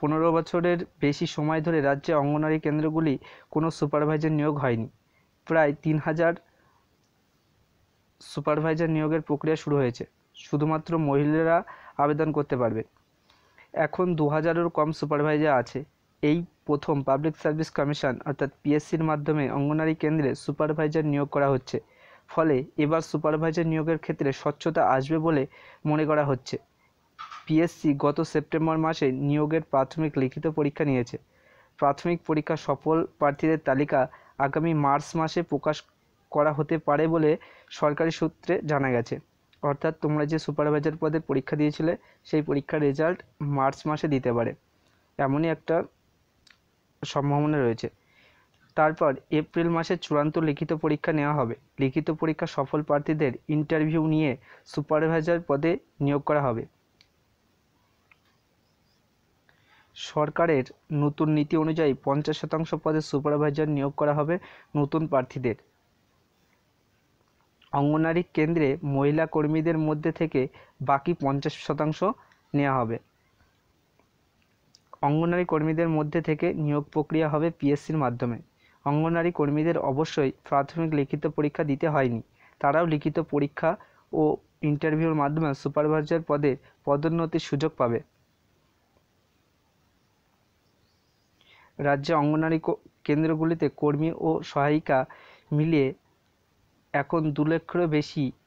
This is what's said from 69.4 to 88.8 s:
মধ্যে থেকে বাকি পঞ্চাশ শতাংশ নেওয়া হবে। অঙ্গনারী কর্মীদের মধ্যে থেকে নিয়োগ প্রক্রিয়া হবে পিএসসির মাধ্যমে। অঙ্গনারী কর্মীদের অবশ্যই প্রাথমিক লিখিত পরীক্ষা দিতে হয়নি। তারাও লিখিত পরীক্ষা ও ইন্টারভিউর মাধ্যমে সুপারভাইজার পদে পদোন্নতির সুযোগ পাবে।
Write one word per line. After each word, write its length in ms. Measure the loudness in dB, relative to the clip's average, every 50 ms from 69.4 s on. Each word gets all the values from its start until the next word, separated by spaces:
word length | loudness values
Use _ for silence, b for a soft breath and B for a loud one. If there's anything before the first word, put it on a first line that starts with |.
| 0 0 0 0 0 0 0 0
মধ্যে 340 | 0 0 -2 -2 -2 -4
থেকে 360 | -2 -2 -2 -2 0 0 -2 B B B B B B -6
বাকি 300 | -2 0 0 0 0 -2
পঞ্চাশ 420 | -2 -2 0 -2 -2 -2 -2 -4 -6 -6 -6
শতাংশ 380 | -4 -4 -2 -2 -2 -2 -2 -2 -2 b b b b b b _ _ -2
নেওয়া 240 | 0 0 2 0 0
হবে। 200 | 0 -2 -4 -6 -10 _ _ _ _ _ _ _ _ _ _ _ _ _ _ _ _ _ _ _ _ _ _ _ _ _ _ _ _ _ _ _ _ _ _ _ _ _ -8 -2
অঙ্গনারী 420 | 0 0 2 2 2 2 2 0 0
কর্মীদের 440 | 0 0 0 0 0 0 0 0 2
মধ্যে 320 | 2 0 0 0 -2 -2
থেকে 340 | 0 -2 -2 0 0 -2 -2
নিয়োগ 300 | 0 -2 0 0 -2 -2
প্রক্রিয়া 440 | -2 -2 -2 -2 0 0 0 2 2
হবে 220 | 2 0 0 0
পিএসসির 460 | -2 0 0 0 0 0 0 -2 -2
মাধ্যমে। 420 | 0 0 0 0 -2 -2 -4 -4 -6 -10 _ b b b b b b -4
অঙ্গনারী 480 | -2 0 0 2 2 2 2 0 0
কর্মীদের 460 | 0 0 0 0 0 2 2 0 0 0
অবশ্যই 540 | 0 0 0 0 -2 -2 0 0 0 0 -2 -6 -6
প্রাথমিক 500 | -2 0 0 0 -2 -4 -4 -2 0 0
লিখিত 320 | 0 -2 -2 -4 -4 -4
পরীক্ষা 380 | -2 -2 0 -2 0 -2 -2 -2
দিতে 240 | -2 -2 0 0 0
হয়নি। 340 | 2 2 2 2 0 -4 -6 b b b b b b -2
তারাও 280 | 0 2 2 2 2
লিখিত 320 | 2 0 0 0 -2 -2 -2
পরীক্ষা 580 | -2 0 0 0 0 -2 -2 -2 -2 -2 -2 B B B B B B _
ও 240 | -2 0 2 2 0 -2 _ _ _ _
ইন্টারভিউর 520 | -2 -2 0 0 0 0 0 2 2 0 2
মাধ্যমে 400 | 2 0 0 0 0 0 0 -2
সুপারভাইজার 680 | -2 -4 -2 0 0 2 2 2 0 0 0 -2 -2
পদে 340 | 0 0 0 2 2 2 0 b b b b b _
পদোন্নতির 560 | 0 0 0 0 0 0 0 -2 -2 -2 -4
সুযোগ 320 | -4 -2 -2 -2 -2 -2 0
পাবে। 240 | 0 0 0 0 -2 -4 _ _ _ _ _ _ _ _ _ _ _ _ _ _ _